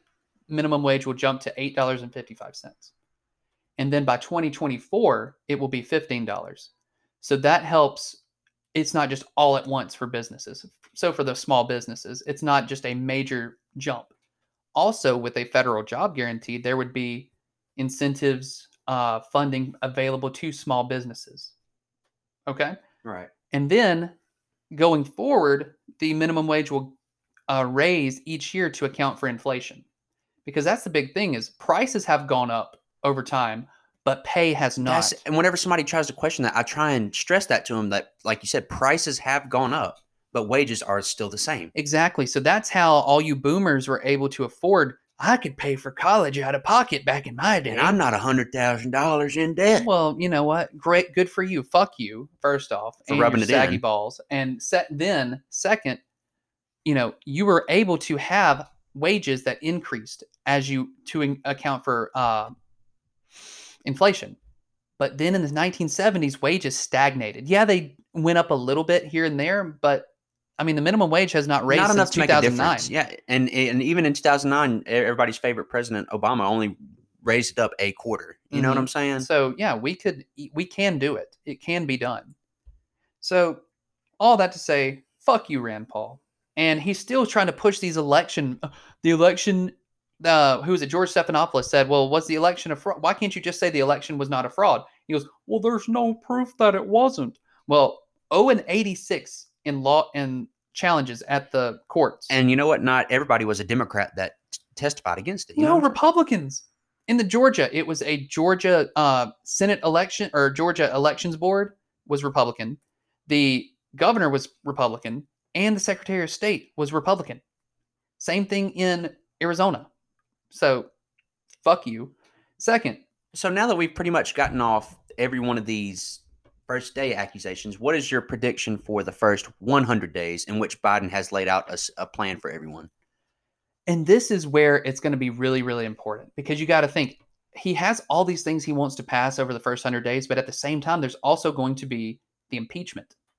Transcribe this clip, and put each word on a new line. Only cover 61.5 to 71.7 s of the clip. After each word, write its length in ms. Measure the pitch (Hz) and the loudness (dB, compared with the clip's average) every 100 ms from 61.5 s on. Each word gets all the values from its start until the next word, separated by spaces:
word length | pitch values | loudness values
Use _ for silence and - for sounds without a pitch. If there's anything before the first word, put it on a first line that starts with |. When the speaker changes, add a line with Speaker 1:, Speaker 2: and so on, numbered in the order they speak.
| 139 143 131 | -6 -4 -4
Speaker 1:
for, 260 | 135 120 - 131 | -2 -2 -2 -2
uh, 340 | 120 110 110 - _ _ _ _ _ _ _ - - - - - - | 0 0 -4 -12 _ _ _ _ _ _ _ -20 -20 -20 -20 -14 -10
inflation. 500 | 135 196 190 - - _ _ _ _ _ _ | 2 2 2 -6 -18 _ _ _ _ _ _
But 200 | 139 135 | -4 -2
then 180 | 165 190 | 0 0
in 60 | |
the 80 | 151 | -2
nineteen 360 | 147 180 180 160 | -2 -2 -2 -6
seventies, 520 | - 202 185 147 135 | 0 0 0 -2 -2
wages 340 | 139 180 143 131 | 0 0 -2 -6
stagnated. 720 | - 131 139 135 107 101 135 | -2 2 2 0 -6 -10 0
Yeah, 180 | 196 214 | 4 4
they 300 | 185 143 - _ | 2 0 -14 _
went 240 | 165 160 170 | -2 2 2
up 120 | 170 | 2
a 40 | 139 | 0
little 280 | 123 143 | 0 0
bit 220 | 160 170 151 | 2 0 0
here 200 | 160 160 | -2 -2
and 140 | 143 | -2
there, 240 | 156 202 | -2 -2
but, 440 | 175 147 143 139 - _ _ _ _ - | -4 0 0 0 -2 _ _ _ _ -4
I 60 | |
mean, 120 | 160 151 | -2 0
the 60 | |
minimum 280 | 160 214 175 | 2 2 4
wage 200 | 165 185 | 4 4
has 140 | 160 143 | 0 2
not 180 | 139 | 0
raised 160 | 127 | 4